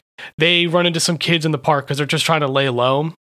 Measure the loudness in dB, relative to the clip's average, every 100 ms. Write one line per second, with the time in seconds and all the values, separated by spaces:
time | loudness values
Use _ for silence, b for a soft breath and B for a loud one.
0 | _ -20 B 0 2 2 2 2 0 0
1 | -2 -2 0 0 0 -2 0 -2 0 -4
2 | -2 -2 0 0 0 0 0 2 2 0
3 | -2 -8 _